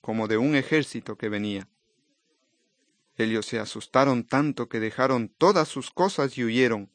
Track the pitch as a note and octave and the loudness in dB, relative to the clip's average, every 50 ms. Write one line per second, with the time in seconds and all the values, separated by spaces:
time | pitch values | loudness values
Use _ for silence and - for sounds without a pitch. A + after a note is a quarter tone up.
0 | - - A2 A2+ A2 G#2 A2 A2 A#2+ C#3+ D3+ C#3 C3+ - D#3 D#3 C#3+ - - A#2+ | -8 -6 -4 -4 0 0 2 2 2 2 2 2 0 2 0 0 0 -2 -8 -12
1 | - - G#2+ _ - A2 G#2 G#2 G#2 G#2 G2+ G2 F#2+ _ _ _ _ _ _ _ | -10 -12 -12 _ -6 -4 -4 -2 -4 -4 -4 -6 -8 _ _ _ _ _ _ _
2 | _ _ _ _ _ _ _ _ _ _ _ _ _ _ _ _ _ _ _ _ | _ _ _ _ _ _ _ _ _ _ _ _ _ _ _ _ _ _ _ _
3 | _ _ _ - A2+ A2 A2 A2 G#2 - - A2+ G#2 - - G#2+ - - - C3 | _ _ _ -2 0 0 0 -2 -2 -4 -6 -6 -6 -8 -10 -14 -14 0 4 4
4 | C3+ C#3 C3 A#2+ A2+ _ - C3+ D3 D3+ C3 - A#2+ - - A#2 A2 A2 G#2+ - | 4 4 4 0 0 _ 0 2 2 0 -2 -4 -6 -6 -4 -4 -4 -4 0 0
5 | B2+ C3 C3 B2 A2+ G2+ _ _ D#3+ F3+ G3+ F#3 - E3+ - C#3 B2 - _ - | 0 2 2 0 -2 -4 _ _ 2 4 4 4 0 0 -4 -10 -12 -12 _ -2
6 | F3+ F#3+ F#3+ - C#3 C3+ - - A#2+ A#2 A2+ B2 B2+ B2 A2+ G#2 G2+ - _ | 0 0 0 -2 -2 -2 -2 -4 -4 0 2 4 4 4 2 -2 -6 -12 _